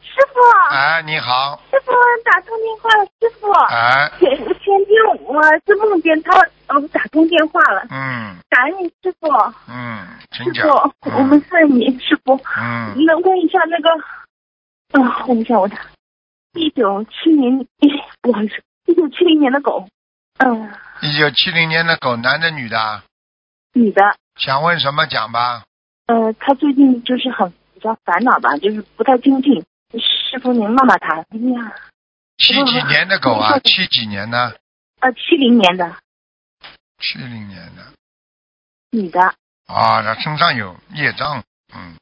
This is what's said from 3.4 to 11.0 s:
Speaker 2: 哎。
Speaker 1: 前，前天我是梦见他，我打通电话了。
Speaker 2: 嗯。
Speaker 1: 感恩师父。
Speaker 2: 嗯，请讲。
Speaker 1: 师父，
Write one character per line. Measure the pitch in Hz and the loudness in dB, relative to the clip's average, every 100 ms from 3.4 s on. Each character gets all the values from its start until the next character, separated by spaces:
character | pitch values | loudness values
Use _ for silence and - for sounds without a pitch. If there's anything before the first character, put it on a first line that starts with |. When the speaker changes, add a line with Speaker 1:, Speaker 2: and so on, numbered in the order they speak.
| 415 | 0
Speaker 2:
哎。 | 349 233 120 120 131 151 - | 2 2 2 2 2 0 0
Speaker 1:
前， | 311 285 | 0 0
前 | 262 359 - 392 392 | -4 -6 0 0 4
天 | 440 440 330 277 | 4 4 0 -2
我 | 294 311 320 - | 2 4 4 2
是 | 403 | 0
梦 | 427 370 | 2 0
见 | 330 311 | 2 0
他， | 330 370 339 _ - | 2 2 2 _ -4
我 | 277 294 | -4 -2
打 | 302 - | -6 -2
通 | 302 330 | 0 2
电 | 330 311 | 2 0
话 | 339 294 | 2 2
了。 | 196 240 | 0 -6
Speaker 2:
嗯。 | 135 135 123 - 87 _ | -8 -8 -8 -10 -16 _
Speaker 1:
感 | 254 269 | 0 0
恩 | 381 339 _ | -4 -8 _
师 | 370 - | -8 -4
父。 | 320 254 208 - - | -2 0 0 -6 -16
Speaker 2:
嗯， | 123 120 110 90 80 - | -12 -12 -12 -14 -20 -18
请 | - 120 | -10 -8
讲。 | - 311 | -2 0
Speaker 1:
师 | |
父， | 269 285 _ | 2 0 _